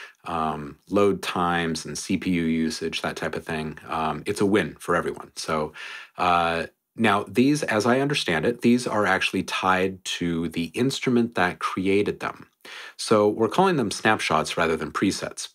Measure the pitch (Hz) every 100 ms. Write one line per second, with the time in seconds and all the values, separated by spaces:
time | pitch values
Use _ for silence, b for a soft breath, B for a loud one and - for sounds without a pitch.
0 | B B - 85 78 76 71 69 - 98
1 | 101 92 - 92 87 85 85 80 78 73
2 | - 95 90 87 82 80 80 78 82 76
3 | 76 71 80 80 78 80 78 76 - 80
4 | 78 76 - - 104 104 78 - - 87
5 | - - - - - 78 76 B B B
6 | B - 90 87 82 82 78 - _ -
7 | 113 101 104 101 131 147 - 110 113 127
8 | 139 147 - 82 76 120 120 123 120 110
9 | 95 95 - 101 87 - 95 92 95 95
10 | - - 87 82 82 80 82 - 127 135
11 | - 120 117 - 90 85 - - 95 98
12 | 101 80 - - - _ B B B -
13 | - 110 104 104 110 - 190 170 104 -
14 | 110 107 - 80 76 - 82 80 73 -
15 | 98 - - - -